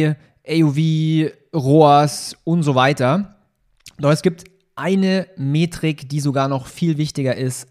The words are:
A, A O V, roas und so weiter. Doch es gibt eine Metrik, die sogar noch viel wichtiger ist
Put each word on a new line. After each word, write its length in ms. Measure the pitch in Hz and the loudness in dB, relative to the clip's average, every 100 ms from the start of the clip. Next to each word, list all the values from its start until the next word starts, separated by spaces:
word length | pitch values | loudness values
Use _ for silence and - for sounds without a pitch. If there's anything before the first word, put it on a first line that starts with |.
| 151 | 2
A, 100 | 151 _ _ - | -2 _ _ -4
A 200 | 160 156 | 0 2
O 80 | |
V, 840 | 139 160 156 156 156 156 - _ 165 | 2 0 0 0 0 -2 -6 _ -4
roas 760 | 131 151 160 143 147 - - - | 2 6 6 6 2 -2 -12 -10
und 200 | - 170 | -4 -2
so 120 | 147 127 | 0 2
weiter. 600 | 131 143 127 170 202 _ _ _ _ _ - - | 2 2 0 0 -4 _ _ _ _ _ -20 -4
Doch 140 | 139 | 0
es 120 | 151 | 0
gibt 200 | - 165 - _ _ - | 0 -4 -8 _ _ -10
eine 500 | 151 190 190 190 - - | -2 0 0 -2 -4 -8
Metrik, 720 | 135 151 170 170 160 151 131 | -2 0 -2 -2 -4 -4 -6
die 100 | 147 | -6
sogar 300 | 143 135 135 | -2 -2 -2
noch 180 | 135 127 | -4 -8
viel 300 | - 170 147 | -2 0 0
wichtiger 400 | 151 - 131 123 | -2 -4 -4 -2
ist 280 | 131 127 - | -4 -8 -14